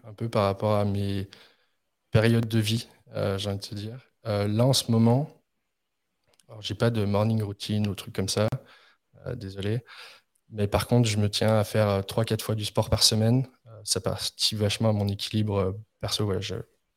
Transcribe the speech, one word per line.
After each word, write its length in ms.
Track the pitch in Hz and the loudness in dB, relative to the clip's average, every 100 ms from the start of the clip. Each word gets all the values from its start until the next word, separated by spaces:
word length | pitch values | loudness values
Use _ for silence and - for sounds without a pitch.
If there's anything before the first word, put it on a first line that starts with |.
un 100 | 113 | -12
peu 140 | 107 117 | -10 -4
par 160 | 117 | 0
rapport 320 | 101 98 107 104 | 0 0 0 2
à 80 | |
mes 440 | 104 101 101 98 95 - - _ _ _ _ _ _ | 0 -2 -2 -4 -6 -12 -20 _ _ _ _ _ _
périodes 360 | 110 113 117 113 | 4 4 4 2
de 100 | 113 | 0
vie, 300 | 104 113 - _ - | 0 -2 -4 _ -12
euh, 240 | 110 101 98 | -4 -2 -2
j'ai 120 | 101 | -4
envie 80 | 101 | -6
de 60 | |
te 100 | - | -8
dire. 260 | 101 107 127 - _ 113 | -10 -10 -12 -20 _ -4
Euh, 220 | 104 104 | -2 0
là, 160 | 104 | 2
en 80 | 127 | 4
ce 180 | 131 - | 4 2
moment, 380 | 113 113 127 151 - _ _ _ _ _ _ _ _ _ _ _ | 4 6 4 0 -10 _ _ _ _ _ _ _ _ _ _ _
alors, 140 | 110 | -12
j'ai 120 | 104 | -8
pas 160 | 107 117 | 0 0
de 140 | 113 | 2
morning 380 | 101 101 110 113 | 0 2 2 0
routine 440 | 101 98 - 107 104 | -2 -6 -4 0 0
ou 80 | |
truc 200 | 92 - | -4 -8
comme 140 | - 98 | -6 -2
ça, 200 | - 107 - - - _ _ _ _ 95 | 0 0 -2 -8 -20 _ _ _ _ -10
euh, 80 | |
désolé. 500 | 87 98 98 101 117 - - - - _ _ _ | -10 -10 -6 -4 -4 -6 -16 -20 -20 _ _ _
Mais 160 | 110 101 | -4 0
par 200 | - - | 0 2
contre, 220 | 120 113 | 4 4
je 100 | 104 | 2
me 100 | 104 | 0
tiens 280 | - 107 110 | 2 2 2
à 60 | |
faire, 240 | 104 110 104 | 2 2 2
euh, 140 | 98 | 2
trois, 220 | 98 - | 0 -2
quatre 180 | 110 110 | 0 -2
fois 120 | - | -2
du 100 | 110 | -4
sport 260 | 104 - - | -4 -4 -2
par 120 | 110 | 2
semaine. 440 | - 110 113 127 131 _ 117 | 2 4 4 4 0 _ -20
Euh, 140 | 107 | -12
ça 160 | 107 - | -6 -4
participe 580 | 98 101 - - - 107 | -4 -4 -6 -4 -4 0
vachement 320 | 104 - 113 | 0 2 2
à 20 | |
mon 140 | 104 101 | 2 0
équilibre, 480 | 98 - 110 107 101 | -2 -2 -2 0 0
euh, 140 | 95 101 - _ | -2 -4 -12 _
perso. 240 | 101 - | -6 -2
Ouais, 160 | 104 95 | -2 -2
je, 120 | 101 92 - _ _ | -4 -8 -10 _ _